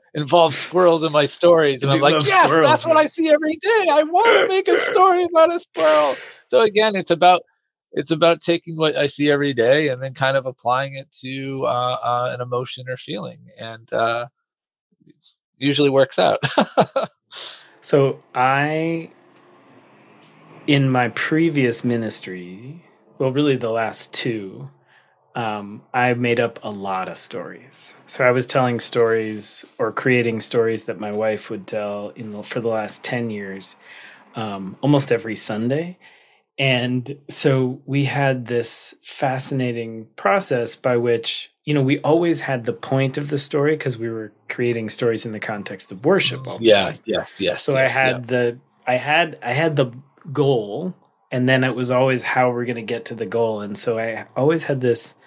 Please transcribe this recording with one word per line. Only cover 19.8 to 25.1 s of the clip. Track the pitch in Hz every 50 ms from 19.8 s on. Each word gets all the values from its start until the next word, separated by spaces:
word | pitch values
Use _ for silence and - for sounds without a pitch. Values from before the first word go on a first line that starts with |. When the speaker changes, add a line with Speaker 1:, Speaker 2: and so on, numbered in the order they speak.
| _ _ _ _ _ _ _ _ _ _ _ _ _ - - - -
Speaker 2:
in | - 143 139 139 135
my | 131 127 123 113
previous | 110 - - - 160 156 165 165 147 143 131 120 117 - -
ministry, | 123 120 117 113 107 104 - - 95 92 90 90 87 92 98 120 131 160 175 - _ _ _ _ _ _ _
well, | 139 131
really | 123 143 151 147 135
the | 123 120 113
last | 113 113 113 107 - - - - -
two, | - - 135 113 107 101 95 104 123 139 135 - _ _ _ _ _ _ _